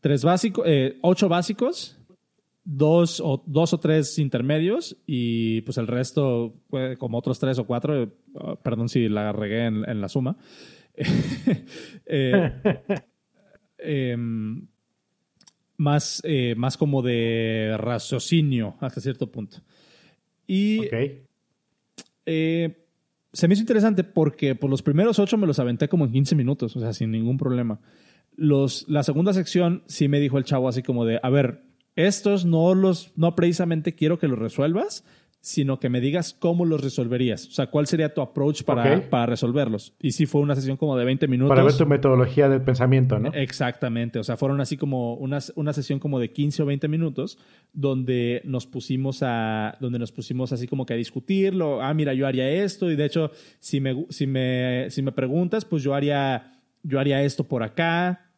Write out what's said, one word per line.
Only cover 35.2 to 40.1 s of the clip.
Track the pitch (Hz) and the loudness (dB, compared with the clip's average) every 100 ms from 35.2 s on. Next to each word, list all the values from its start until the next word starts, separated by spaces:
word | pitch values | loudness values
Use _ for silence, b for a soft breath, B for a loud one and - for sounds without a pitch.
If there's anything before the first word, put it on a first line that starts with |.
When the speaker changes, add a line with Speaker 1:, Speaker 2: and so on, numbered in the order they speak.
| b b | b b
Speaker 1:
sino | - - 139 131 | -8 -2 -2 0
que | 131 | -2
me | 123 | 0
digas | 127 170 170 - | 0 -2 -4 -2
cómo | 170 175 175 | 0 2 2
los | 156 | 0
resolverías. | 135 135 120 123 123 104 - | -2 -2 -2 0 0 -2 -6
O | |
sea, | - 131 | -4 0
¿cuál | 147 147 | 0 0
sería | 165 151 | 0 0
tu | 156 | -2
approach | 131 - 139 147 | -4 0 0 0
para, | - 123 139 160 | 0 2 4 2
Speaker 2:
Ok. | - | 2
Speaker 1:
para | 131 117 | 0 2
resolverlos?". | 117 120 131 127 107 - _ | 0 0 0 0 -2 -6 _
Y | - | -4